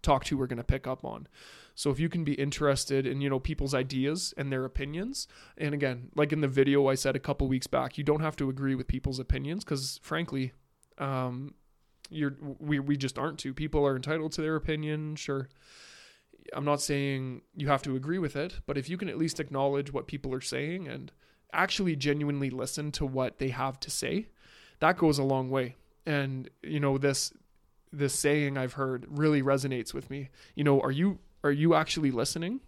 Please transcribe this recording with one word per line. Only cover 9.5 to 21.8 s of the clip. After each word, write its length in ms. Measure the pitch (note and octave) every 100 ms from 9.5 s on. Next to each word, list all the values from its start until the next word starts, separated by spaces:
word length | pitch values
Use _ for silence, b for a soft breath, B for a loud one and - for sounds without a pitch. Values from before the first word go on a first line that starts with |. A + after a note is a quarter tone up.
| F3+
'cause 340 | - C#3+ C3 -
frankly, 500 | - - E3+ C3+ C3 - _ _ _ -
um, 560 | C#3 C3+ B2+ B2 C#3 - _ _ _ _ -
you're, 260 | D#3 D3 C#3 D3 -
we, 200 | D3 D3
we 160 | C#3 C#3+
just 220 | C3+ -
aren't 200 | D3 D#3
to. 160 | C#3
People 320 | B2 D3+ D3+ C#3+
are 100 | C3
entitled 360 | C3 D#3+ D#3
to 100 | -
their 120 | D#3
opinion, 640 | D#3 D3 D#3 D3+ D3+ D3+ D3+
sure. 320 | - C#3 C3+ B B B B B B B B - -
I'm 120 | C#3
not 180 | C#3+ D3
saying 580 | C#3+ C#3+ C#3 C3+ C3 B2 _ -
you 120 | C3+
have 120 | C#3
to 140 | C#3+ C3
agree 220 | C3+ F3+
with 180 | D#3 C#3+
it, 240 | E3+ - -
but 100 | C#3
if 140 | C3+
you 80 | F3+
can 100 | F#3
at 80 | -
least 240 | D#3+ -
acknowledge 540 | C3+ C3+ C#3 C#3 C#3
what 140 | C3+ -
people 260 | C#3+ C3
are 60 | C3
saying 460 | - B2+ C#3+ F3+ D#3+
and 220 | B2 C3+ _ b b b
actually 420 | - F#3+ -